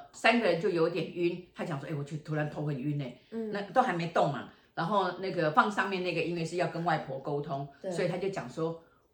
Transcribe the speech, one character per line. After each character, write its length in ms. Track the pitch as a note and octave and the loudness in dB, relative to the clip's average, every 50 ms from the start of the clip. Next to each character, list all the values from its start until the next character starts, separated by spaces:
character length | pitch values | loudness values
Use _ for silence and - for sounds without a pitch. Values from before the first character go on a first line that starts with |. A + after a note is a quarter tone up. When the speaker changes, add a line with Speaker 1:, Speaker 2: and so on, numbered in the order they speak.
| - - - | -8 -14 -8
Speaker 1:
三 260 | - - A3+ B3 A#3 | 4 4 6 6 6
个 60 | G#3+ | 4
人 160 | F3+ E3+ E3 | 4 4 4
就 80 | G#3 G3 | 2 2
有 200 | E3+ E3 E3 E3+ | 4 4 4 4
点 220 | F3 E3+ - - - | 2 0 -4 -4 -2
晕， 340 | F3 F3 F3 F3+ F3+ - - - | 0 0 0 0 -2 -10 -14 -8
他 80 | - F#3 | -8 -6
讲 140 | E3 D3+ C#3 | -4 -4 -6
说 80 | - - | -6 -6
：“哎， 60 | D#3 | -6
我 60 | C#3+ C#3+ | -6 -6
觉 120 | - D#3+ | -6 -8
得 80 | D3 - | -10 -6
突 120 | D#3 D3+ | -4 -2
然 140 | D3+ D3+ D3 | -2 -2 -2
头 160 | - D#3 D3 | -4 -4 -2
很 140 | D3+ C#3+ B2 | -2 -2 -2
晕 220 | C#3+ D3 D3 D3 | -2 -2 -2 -2
哎。” 160 | C3+ A#2+ - - _ - | -2 -4 -8 -14 _ -10
Speaker 2:
嗯。 200 | A3 A3+ A3 G#3+ | -6 -6 -4 -4
Speaker 1:
那 100 | G3 G3+ | -4 -4
都 200 | G3+ G3 E3 C4 | -4 2 4 4
还 120 | B3+ - F3 | 4 4 2
没 140 | E3+ E3+ | -2 -2
动 240 | D#3+ - - - D#3 | 0 2 2 2 2
嘛， 180 | C3+ B2 G#2 - - - _ _ - | 0 -4 -8 -12 -16 -20 _ _ -4
然 100 | D3+ E3 | -4 -2
后 280 | G3+ G#3+ G3+ F#3 F3+ F3+ F3+ | 2 2 2 2 2 -2 -4
那 120 | F#3+ F#3+ | -4 -2
个 200 | E3 F3 D#3 D3+ | 0 2 2 4
放 200 | D3+ B3 A3 G#3+ | 6 6 4 4
上 180 | G#3 A3+ F#3+ G3+ | 2 0 0 0
面 140 | G3 F3+ F3+ | 0 -2 -2
那 100 | F3+ E3+ | 0 0
个 80 | E3+ | 0
因 140 | D3 E3 F3 | -2 -2 -2
为 100 | E3 E3 | -2 -2
是 120 | D#3+ E3+ | -2 0
要 100 | F3+ E3 | 0 0
跟 160 | D#3+ - E3 E3+ | 0 0 -2 0
外 160 | F3 D#3+ D3 | 2 2 0
婆 200 | - - C3+ C3+ | 0 -6 -8 -6
沟 220 | - D3+ C#3+ D3 | -4 -4 -4 -4
通， 260 | C#3+ - C#3 C#3+ D3 - - - | -4 -4 -6 -6 -6 -8 -12 -10
Speaker 2:
对。 80 | - F#3+ | -8 -4
Speaker 1:
所 140 | F3 E3 F3+ | -2 0 0
以 20 | |
他 100 | E3 E3+ | 0 0
就 120 | F#3 G3 F#3+ | 0 -2 -2
讲 200 | - C#3+ A#2+ A#2+ | -2 -4 -6 -6
说 340 | - E3+ D#3+ D#3+ E3 - - _ _ _ _ _ | -4 -2 -2 -2 -2 -6 -12 _ _ _ _ _